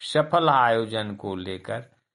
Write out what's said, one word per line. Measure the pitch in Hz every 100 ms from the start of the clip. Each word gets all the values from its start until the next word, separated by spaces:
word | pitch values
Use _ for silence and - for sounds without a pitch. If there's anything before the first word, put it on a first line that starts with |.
सफल | - 151 151 175 160
आयोजन | 139 120 113 110 110 107
को | 101 104 92
लेकर | 92 92 107 113 123 _ _